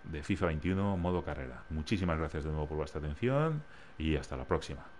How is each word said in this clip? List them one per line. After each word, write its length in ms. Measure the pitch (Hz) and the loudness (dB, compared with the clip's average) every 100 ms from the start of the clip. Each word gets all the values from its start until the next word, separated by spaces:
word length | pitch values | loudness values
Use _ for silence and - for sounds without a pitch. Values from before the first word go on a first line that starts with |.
de 180 | - 73 | -6 -6
fifa 240 | 73 92 90 | 0 2 4
veintiuno 500 | 78 87 92 101 92 | 2 2 2 2 2
modo 280 | 85 90 | 2 2
carrera. 400 | 82 73 64 62 - | 0 -4 -6 -10 -4
Muchísimas 480 | 78 76 104 90 78 | -4 0 2 4 2
gracias 260 | 78 80 | 0 -2
de 60 | 76 | 0
nuevo 160 | 76 76 | 0 0
por 100 | 78 | -2
vuestra 240 | 73 78 | -2 -2
atención 640 | 73 73 117 139 160 151 - - - - | -4 0 2 4 2 0 -6 -16 -16 -2
y 180 | 80 73 | 2 2
hasta 200 | 71 67 | 0 -6
la 80 | |
próxima. 500 | 65 80 - 73 - | 2 0 0 -8 -10